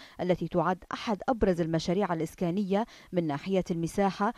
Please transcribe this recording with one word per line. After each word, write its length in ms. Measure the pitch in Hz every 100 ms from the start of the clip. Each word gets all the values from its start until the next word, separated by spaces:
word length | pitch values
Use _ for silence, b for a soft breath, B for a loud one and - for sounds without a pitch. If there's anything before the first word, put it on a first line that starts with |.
| B -
التي 280 | 180 175 165
تعد 360 | 180 160 185 -
أحد 260 | - - 196 -
أبرز 320 | 233 202 170
المشاريع 520 | 160 165 175 175 190
الإسكانية 720 | 165 160 - 180 180 196 196 240 B B
من 140 | 180 160
ناحية 380 | 143 190 190 175
المساحة 600 | 170 165 - 196 - 202